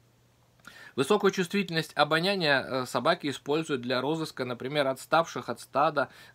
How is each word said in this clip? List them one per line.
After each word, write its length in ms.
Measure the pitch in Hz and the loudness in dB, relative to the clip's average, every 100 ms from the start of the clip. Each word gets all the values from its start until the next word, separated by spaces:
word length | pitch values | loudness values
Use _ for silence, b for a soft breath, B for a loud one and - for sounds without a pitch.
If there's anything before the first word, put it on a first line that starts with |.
| _ _ _ _ _ _ B B B - | _ _ _ _ _ _ B B B -2
Высокую 340 | 139 208 196 | 2 4 4
чувствительность 600 | 190 175 202 175 165 156 - | 2 0 -2 -2 -4 -2 0
обоняния, 640 | 151 160 185 202 151 135 | 2 2 2 2 2 2
э, 240 | 82 131 127 | 2 -4 -2
собаки 440 | 127 139 175 147 | 0 2 0 -2
используют 520 | 127 - 156 156 135 | -6 -2 -2 -2 -4
для 180 | 120 123 | -2 -2
розыска, 460 | 135 160 156 - 123 | -2 -4 -6 -6 -8
например, 420 | 120 131 151 135 | -6 -2 0 0
отставших 600 | 131 - 156 165 131 - | -2 0 2 2 -4 -8
от 100 | 113 | -10
стада, 480 | - 131 160 143 123 B B | -4 0 2 2 -2 B B